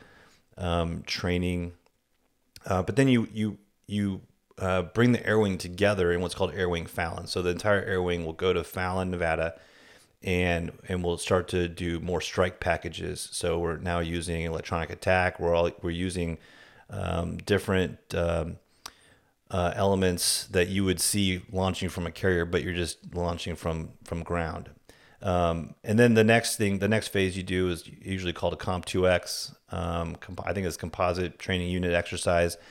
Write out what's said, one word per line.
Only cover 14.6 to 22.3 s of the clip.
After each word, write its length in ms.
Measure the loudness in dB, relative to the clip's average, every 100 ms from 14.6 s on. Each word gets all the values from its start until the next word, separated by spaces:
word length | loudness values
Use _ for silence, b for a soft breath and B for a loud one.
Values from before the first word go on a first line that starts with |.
| -4 -4 -4
attack. 500 | -4 2 4 2 0
We're 140 | 2 2
all, 140 | 2 0
we're 80 | -6
using, 480 | -4 -4 -2 -4 -6 B B B B B
um, 480 | -6 -2 -2 -2 -4
different, 640 | 0 0 2 2 0 -4 -6 -2
um, 420 | 0 0 -4 -8 _ B B B B B B B -4
uh, 240 | 0 0 2
elements 680 | 2 4 2 2 0 -2 0
that 200 | 0 2
you 160 | 2
would 160 | 2 2
see 420 | 0 2 2 0 -4
launching 360 | -2 0 0 -4
from 160 | -4 -6
a 60 |
carrier, 320 | 0 2